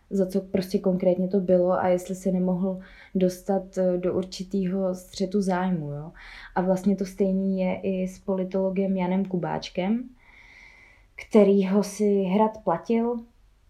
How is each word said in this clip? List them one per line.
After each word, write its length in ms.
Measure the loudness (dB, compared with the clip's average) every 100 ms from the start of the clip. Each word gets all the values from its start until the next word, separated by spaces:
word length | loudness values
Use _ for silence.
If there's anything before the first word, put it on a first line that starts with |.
| _
za 160 | -2 0
co 160 | -2
prostě 380 | -2 -4 -2 0
konkrétně 480 | 0 2 2 2 0
to 120 | 0
bylo 320 | 4 4 4
a 160 | 2 2
jestli 280 | 0 -2 -6
se 160 | -2
nemohl 480 | 0 0 0 -2 -4 -12 -20 -8 0
dostat, 640 | 0 0 -2 -2 -2 -2
eh, 200 | 0 0
do 160 | 0
určitého 800 | -2 -4 -8 -6 -2 -2 -2 -2 -4
střetu 460 | -10 -6 -2 0
zájmu, 500 | 0 0 0 -2 -4
jo. 200 | -8 -12 -16 -20 -20 -6 -2
A 60 |
vlastně 340 | 0 2 2 0
to 100 | -2
stejný 540 | 0 0 2 0 0
je 160 | -2 -2
i 320 | -2 -2 -4
s 120 | -6
politologem 800 | -4 -4 -2 -2 0 0 0 0
Janem 280 | 0 0 0
Kubáčkem, 840 | -2 -2 -6 -6 -4 -2 -2 -4 -16 _ -20 -20 -20 -20 -20 -20 _ _ -20 2
kterýho 560 | 6 6 6 4 0
si 400 | 0 0 0 2
Hrad 340 | 2 2 2 0
platil 540 | -2 -2 0 0 0 -4 -10 _ _ _